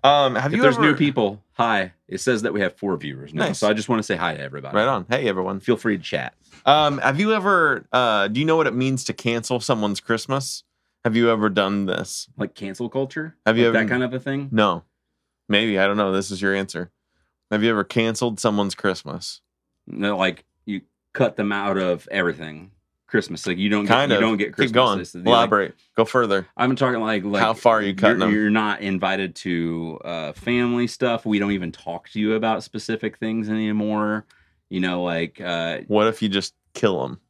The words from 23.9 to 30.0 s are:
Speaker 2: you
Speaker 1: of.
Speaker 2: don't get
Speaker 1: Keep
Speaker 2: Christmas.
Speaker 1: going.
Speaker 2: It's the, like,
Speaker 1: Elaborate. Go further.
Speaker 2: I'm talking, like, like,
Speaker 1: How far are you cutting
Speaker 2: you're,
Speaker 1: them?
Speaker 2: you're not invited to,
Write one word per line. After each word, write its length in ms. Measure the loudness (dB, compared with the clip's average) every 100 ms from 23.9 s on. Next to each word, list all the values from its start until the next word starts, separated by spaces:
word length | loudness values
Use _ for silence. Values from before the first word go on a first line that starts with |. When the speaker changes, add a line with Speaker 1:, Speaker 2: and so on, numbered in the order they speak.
| 2 4
Speaker 2:
you 60 | 2
Speaker 1:
of. 40 |
Speaker 2:
don't 160 | 2 0
get 100 | -2
Speaker 1:
Keep 80 | 0
Speaker 2:
Christmas. 160 | 2
Speaker 1:
going. 280 | 4 4 2
Speaker 2:
It's 120 | -4
the, 60 | -4
like, 60 | 4
Speaker 1:
Elaborate. 460 | 4 4 2 0 -8 _
Go 100 | 0
further. 440 | 2 2 2 0 -2 -2
Speaker 2:
I'm 180 | -2
talking, 260 | 2 0 0
like, 220 | -2 -2
like, 180 | -2 0
Speaker 1:
How 140 | 0
far 240 | 4 4 4
are 40 |
you 120 | 2
cutting 240 | 2 2 4
Speaker 2:
you're, 80 | 2
Speaker 1:
them? 80 |
Speaker 2:
you're 160 | 2 2
not 300 | 2 0 -2
invited 560 | -2 -2 0 -2 -4 -6
to, 640 | -4 -2 -2 -4 -6 -10